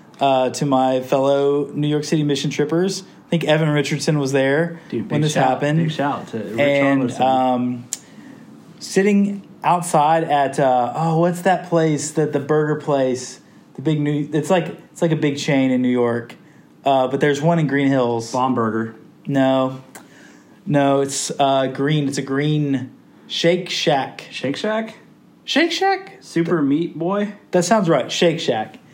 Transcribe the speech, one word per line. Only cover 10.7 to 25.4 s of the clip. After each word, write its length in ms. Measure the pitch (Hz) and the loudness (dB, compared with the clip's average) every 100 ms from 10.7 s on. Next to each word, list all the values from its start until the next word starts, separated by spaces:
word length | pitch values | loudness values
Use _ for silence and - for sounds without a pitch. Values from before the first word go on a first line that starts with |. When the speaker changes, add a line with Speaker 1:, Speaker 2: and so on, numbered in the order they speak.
| 127 120 | 2 0
Speaker 1:
oh, 240 | 139 165 160 | -2 0 2
what's 240 | 175 175 | 2 0
that 260 | 190 175 175 | 0 0 0
place, 440 | 170 160 147 - | 0 2 0 -2
that, 200 | - 147 | -2 -2
the 80 | 143 | -2
burger 360 | 131 151 151 147 | 0 0 0 -2
place, 640 | - 139 131 127 - - - - - | -2 0 0 -2 -6 -16 -20 -20 -20
the 80 | - | -6
big 180 | 135 151 | -2 0
new, 280 | 147 147 143 | 0 -2 -2
it's 180 | 151 143 | -2 2
like, 160 | 185 - - - | 0 0 -8 -18
it's 100 | - | -4
like 80 | 170 | 0
a 40 | 156 | 2
big 200 | 147 139 | 0 -2
chain 320 | - 135 131 | 0 2 2
in 120 | 127 | 2
New 60 | 123 | 2
York. 440 | 123 120 120 117 - - - - - | 2 0 -2 -6 -16 -20 -20 -20 -6
Uh, 240 | 139 135 127 | 0 2 2
but 120 | 131 | 2
there's 220 | 147 139 | 0 2
one 160 | 160 170 | 2 2
in 80 | 143 | 2
Green 220 | 139 139 | 2 2
Hills. 440 | 135 120 117 117 | 2 2 -2 -4
Speaker 2:
Bomb 220 | 127 131 | -2 0
Burger. 400 | 123 113 110 113 - - - - | 0 0 -2 -4 -10 -20 -14 -4
Speaker 1:
No. 560 | 139 131 131 131 135 - - - - - - - - | 0 2 2 0 -4 -16 -20 -20 -20 -20 -20 -20 -14
No, 360 | - 143 139 139 | -2 2 4 2
it's, 300 | 139 - - - | 0 -4 -6 -2
uh, 280 | 139 135 135 | 0 2 0
green. 400 | 135 139 151 139 | -2 -2 0 -2
It's 100 | 135 | -4
a 40 | |
green 720 | 131 135 151 151 143 135 123 - - - - | -4 -2 0 0 0 -2 -6 -14 -20 -20 -12
Shake 420 | - 170 180 175 | -2 0 0 -2
Shack. 580 | - - 139 123 - - | -4 0 0 -2 -10 -16
Speaker 2:
Shake 260 | - 131 143 | -8 -6 -4
Shack? 400 | 214 220 226 - - - - _ | -4 -4 -6 -12 -20 -20 -20 _